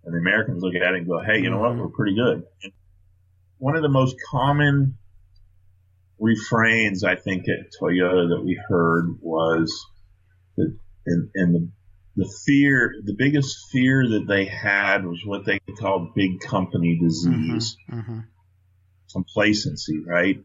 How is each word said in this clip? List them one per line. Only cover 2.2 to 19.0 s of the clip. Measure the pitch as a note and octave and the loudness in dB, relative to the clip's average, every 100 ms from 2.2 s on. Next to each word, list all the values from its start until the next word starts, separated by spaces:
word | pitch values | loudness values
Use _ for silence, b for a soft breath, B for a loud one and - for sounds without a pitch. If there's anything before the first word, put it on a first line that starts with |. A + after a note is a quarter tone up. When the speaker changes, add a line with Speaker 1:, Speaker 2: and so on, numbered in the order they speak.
| A#2+ E2+ - _ | 2 0 -6 _
Speaker 1:
And | G2+ _ _ _ _ _ _ _ _ _ | -20 _ _ _ _ _ _ _ _ _
one | C3 D#3+ | -2 0
of | |
the | D3+ | 2
most | C3+ C3 - - | 4 2 -2 -8
common | C3+ C3+ C#3+ D3 C#3+ C3+ C3+ - - - - - _ _ _ _ _ _ _ | -2 0 4 4 4 2 -2 -18 -20 -20 -20 -20 _ _ _ _ _ _ _
refrains, | A2 G#2+ - A#2 A2+ A2+ G#2+ F#2+ | 0 0 0 2 4 4 2 0
I | G2 F#2 | 0 0
think, | - F#2 - | -2 -2 -2
at | - - - | -4 -6 -4
Toyota | F#2 F2+ F2+ F#2 E2+ | 0 2 4 4 2
that | E2 | 0
we | F2+ F2 - | -2 -4 0
heard | F#2 E2 E2+ E2+ - | 2 4 2 0 -6
was | E2 D#2+ E2 E2 D#2+ - - - - _ _ _ _ - | -6 -2 0 0 -2 -6 -14 -20 -20 _ _ _ _ -4
that, | - - - - - | -4 -4 -18 -12 -4
and, | E2+ - F#2+ | -2 -2 -2
and | F2+ E2+ | 2 2
the, | E2+ - _ - _ - | -2 -10 _ -20 _ -6
the | F#2 - - | -6 -4 0
fear, | C#3+ C#3+ C3+ A2+ - G#2 | 4 4 4 0 -4 -10
the | G#2 | 0
biggest | C3+ D3 C#3 - - | 2 2 -2 -6 -4
fear | C3+ B2+ C3+ B2 | 0 2 4 2
that | G#2+ - | 0 0
they | G2 G2 | 0 0
had | G2 G#2+ G2+ G2+ G2+ F#2 | -4 -2 0 2 0 -2
was | E2+ G#2 | -8 -8
what | G2+ G2 | -6 -4
they | G2+ - - | -4 -6 -6
called | G2 F#2+ E2 - | -2 -2 -2 -2
big | F#2+ F#2 | -2 -2
company | - G2+ - E2+ E2+ E2 | -4 -2 -2 0 0 2
disease. | E2+ D#2+ F2 D#2+ D#2+ D#2+ - - - | 2 2 0 0 0 -2 -6 -10 -12
Speaker 2:
Mm-hmm. | A#2+ | -10
Mm-hmm. | A2+ A2+ A2+ _ _ _ _ _ _ _ | -8 -10 -12 _ _ _ _ _ _ _